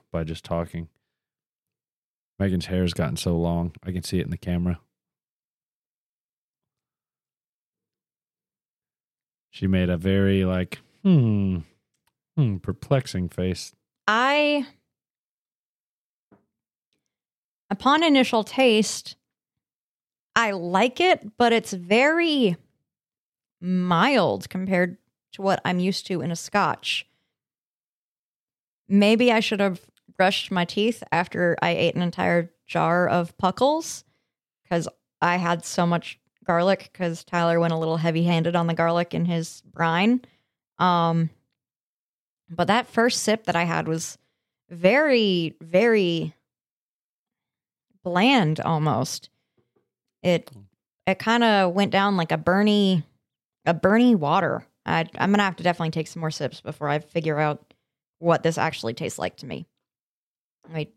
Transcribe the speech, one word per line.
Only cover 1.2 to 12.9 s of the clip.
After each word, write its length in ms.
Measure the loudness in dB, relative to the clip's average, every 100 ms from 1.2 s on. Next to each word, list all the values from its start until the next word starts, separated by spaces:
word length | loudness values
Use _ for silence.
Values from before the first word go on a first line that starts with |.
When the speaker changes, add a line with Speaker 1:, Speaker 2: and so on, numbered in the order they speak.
| _ _ _ _ _ _ _ _ _ _ _ _
Speaker 1:
Megan's 260 | -2 -2 -2
hair 160 | -2
has 100 | -2
gotten 240 | -2 -4 -4
so 200 | -2 -2
long, 360 | 0 -2 -4 -8
I 80 | -8
can 100 | -8
see 160 | -4 -4
it 60 |
in 60 | -4
the 60 | -6
camera. 440 | -4 -2 -2 -4 _ _ _ _ _ _ _ _ _ _ _ _ _ _ _ _ _ _ _ _ _ _ _ _ _ _ _ _ _ _ _ _ _ _ _ _ _ _ _ _ _ _ _ _ _ _ _
She 180 | -6 0
made 200 | 2 2
a 80 | 0
very, 480 | 0 2 2 2
like, 360 | 2 0 -4 -10 _ _
hmm, 540 | 2 4 4 2 0 -2 -8 _ _ _ _ _ _ -2
hmm, 200 | -2 -2
perplexing 720 | -6 -10 -2